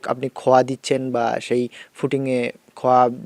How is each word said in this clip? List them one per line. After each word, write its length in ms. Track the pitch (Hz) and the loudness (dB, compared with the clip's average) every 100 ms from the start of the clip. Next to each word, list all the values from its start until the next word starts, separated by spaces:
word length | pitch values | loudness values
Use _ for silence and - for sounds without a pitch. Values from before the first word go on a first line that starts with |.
| - | -2
আপনি 240 | 131 131 - | -6 -6 -4
খোয়া 280 | - 127 | 4 4
দিচ্ছেন 480 | 127 131 - 135 131 | 4 -4 -4 -4 -2
বা 280 | 123 117 113 | -2 -2 -4
সেই 280 | - 123 120 - - - | -2 -2 -2 -8 -20 -8
ফুটিংয়ে 560 | 139 135 135 127 120 - _ - | -4 -4 -2 -2 -4 -8 _ -4
খোয়া 340 | 131 127 123 123 | 2 4 4 0